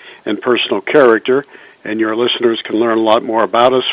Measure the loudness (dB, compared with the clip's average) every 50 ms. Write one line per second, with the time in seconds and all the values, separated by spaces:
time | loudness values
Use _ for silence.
0 | -20 -20 -20 -12 _ -6 -6 -4 -2 -2 0 0 0 -4 -4 -6 -4 0 2 4
1 | 6 6 4 2 2 0 -2 -2 -2 -6 -18 -20 -20 -20 -20 _ _ -8 -4 -4
2 | -2 -2 -2 -2 -2 -2 -2 0 0 0 -2 -2 -6 -6 -2 -2 0 0 0 0
3 | 2 2 2 0 0 -2 -2 -2 0 0 2 2 2 2 2 0 -2 -4